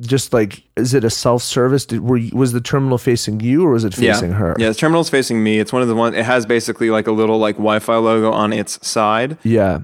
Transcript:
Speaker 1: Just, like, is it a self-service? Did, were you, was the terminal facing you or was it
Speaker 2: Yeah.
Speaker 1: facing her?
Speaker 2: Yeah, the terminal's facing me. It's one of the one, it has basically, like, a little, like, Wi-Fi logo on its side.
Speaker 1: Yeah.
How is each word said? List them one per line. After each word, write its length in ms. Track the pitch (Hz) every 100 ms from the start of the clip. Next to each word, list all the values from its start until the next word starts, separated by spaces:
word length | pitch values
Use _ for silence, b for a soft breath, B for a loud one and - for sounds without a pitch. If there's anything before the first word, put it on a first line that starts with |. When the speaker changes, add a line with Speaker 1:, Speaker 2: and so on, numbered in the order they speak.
Speaker 1:
Just, 340 | 120 131 -
like, 280 | 123 107 - _ -
is 160 | 123
it 120 | 135
a 60 | 110
self-service? 760 | - 127 120 - - 127 139 -
Did, 140 | 117
were 180 | 117 127
you, 180 | 117 117
was 160 | 131
the 80 | 120
terminal 380 | 120 143 135 123
facing 420 | - 117 - 107
you 240 | 113 143
or 60 | 180
was 120 | 120
it 120 | 110 98
Speaker 2:
Yeah. 160 | 120
Speaker 1:
facing 200 | 104 90
her? 220 | 98 87 80
Speaker 2:
Yeah, 100 | 113
the 60 |
terminal's 340 | 110 156 165 160
facing 340 | 143 127 117
me. 160 | 107 107
It's 140 | 104
one 80 | 127
of 80 | 123
the 60 |
one, 180 | 113 117
it 120 | 90 113
has 180 | 127
basically, 460 | 110 120 113 110 117
like, 160 | 110 107
a 60 |
little, 260 | 110 110 110
like, 180 | 107 107
Wi-Fi 400 | 107 107 - 113
logo 340 | 113 113 110
on 220 | 107 107
its 340 | 107 101 - -
side. 520 | - 107 110 127 160
Speaker 1:
Yeah. 360 | 113 113 98 80